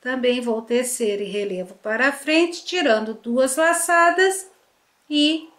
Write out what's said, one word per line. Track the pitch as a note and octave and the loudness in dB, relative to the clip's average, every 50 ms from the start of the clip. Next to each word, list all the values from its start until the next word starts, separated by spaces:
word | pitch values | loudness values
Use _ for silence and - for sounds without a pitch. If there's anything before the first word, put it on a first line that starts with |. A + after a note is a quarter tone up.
também | _ B3 C4 B3+ B3 B3 B3 B3 | _ -4 -6 0 0 0 0 0
vou | A#3+ A#3 A#3 A3 | -2 -2 -4 -4
tecer | A#3 - A#3+ A#3+ B3+ A#3+ - - A#3+ G#3 G3+ G3+ | -2 -2 -2 -2 0 -2 -4 -4 -2 -2 -2 -4
em | G#3 G3 | -6 -6
relevo | G3+ G#3 G3+ G3+ F#3 F3+ F#3 F3+ - | -6 -6 -4 -4 -6 -6 -8 -10 -14
para | _ _ G#3+ G#3+ A3+ B3+ C#4 | _ _ -6 -2 0 0 0
frente, | C#4 - - D4+ D#4 D#4+ E4+ E4+ E4+ - - | 0 -2 -4 0 2 2 2 2 -2 -8 -10
tirando | - - F4+ E4+ C#4+ A3+ G#3+ G#3+ G#3+ A3+ | -6 -4 -2 2 2 2 2 0 -4 -8
duas | - _ A#3 A#3 B3 C4 C4+ C4 | -10 _ -4 0 0 0 0 2
laçadas | - D#4+ E4 E4+ E4 E4+ - F4 E4+ E4+ E4+ E4+ F4 F#4+ F#4+ F#4+ - - - _ _ _ _ _ _ _ _ _ _ _ _ | 2 2 2 2 0 0 2 4 4 4 4 4 4 2 2 2 -2 -8 -14 _ _ _ _ _ _ _ _ _ _ _ _
e | D4+ D4 D4 D4+ D#4+ D#4+ D#4 - _ | 2 2 4 4 2 0 -6 -10 _